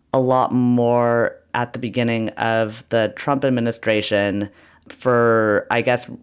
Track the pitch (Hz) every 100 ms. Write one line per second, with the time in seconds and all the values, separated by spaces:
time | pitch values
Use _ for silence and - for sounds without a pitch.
0 | _ 135 127 127 123 127 123 120 120 120
1 | 120 117 110 - _ - 120 120 123 123
2 | 117 113 110 - 113 113 110 110 - 117
3 | 107 - - 139 139 123 117 117 - 107
4 | 104 104 101 98 101 - - _ - -
5 | 127 120 117 113 110 101 - 117 120 123
6 | - 123